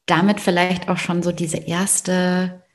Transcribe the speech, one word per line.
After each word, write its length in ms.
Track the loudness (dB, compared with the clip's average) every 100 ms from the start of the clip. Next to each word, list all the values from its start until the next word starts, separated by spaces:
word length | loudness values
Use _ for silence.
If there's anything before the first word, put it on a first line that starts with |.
| 0
damit 340 | 2 4 2
vielleicht 480 | 2 2 2 0 -2
auch 80 | -4
schon 240 | -2 -2
so 100 | -2
diese 240 | -2 -4 -4
erste 1080 | -4 -2 0 -2 0 0 2 0 -2 -6 _